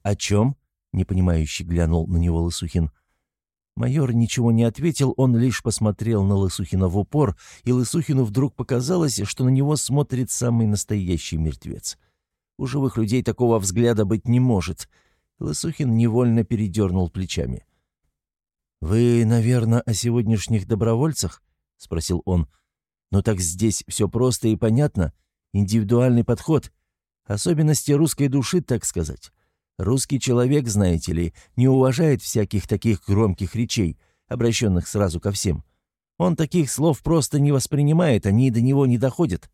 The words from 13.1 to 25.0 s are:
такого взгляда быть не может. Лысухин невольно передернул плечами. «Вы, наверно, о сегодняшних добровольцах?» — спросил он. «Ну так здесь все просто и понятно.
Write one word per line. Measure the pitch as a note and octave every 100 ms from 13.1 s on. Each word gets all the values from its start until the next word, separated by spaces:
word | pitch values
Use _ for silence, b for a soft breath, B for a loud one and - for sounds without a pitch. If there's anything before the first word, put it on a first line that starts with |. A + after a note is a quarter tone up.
| B2
такого | - - A#2+ A2+
взгляда | F#2+ F#2 A#2+ G#2+ G2
быть | A2 -
не | B2
может. | B2+ G#2 E2+ E2 - _ _ _ _ _
Лысухин | D3 - E3 - C#3 A2+
невольно | A#2 A2+ B2 A#2
передернул | G#2+ A#2 G#2+ F2 G2 F#2 F2
плечами. | F#2+ F#2 - C2 A#1+ _ _ _ _ _ _ _ _ _ _ _ _
«Вы, | D#2+ A2 A#2+ A#2 A2
наверно, | A#2+ A2 B2+ A2+ A#2
о | -
сегодняшних | G#2 A#2+ A#2 A2 A2 - A2 F#2+
добровольцах?» — | G#2+ A2+ A2+ D#3+ C#3+ F2+ - _ _ _ _
спросил | - E2 - F2 -
он. | F2+ D2+ _ _ _ _ _ _
«Ну | G2
так | G#2 F#2+
здесь | F2 F2+ A2 - -
все | - G2+
просто | - B2+ A#2 A2+
и | A2
понятно. | A2+ A#2 D3 A2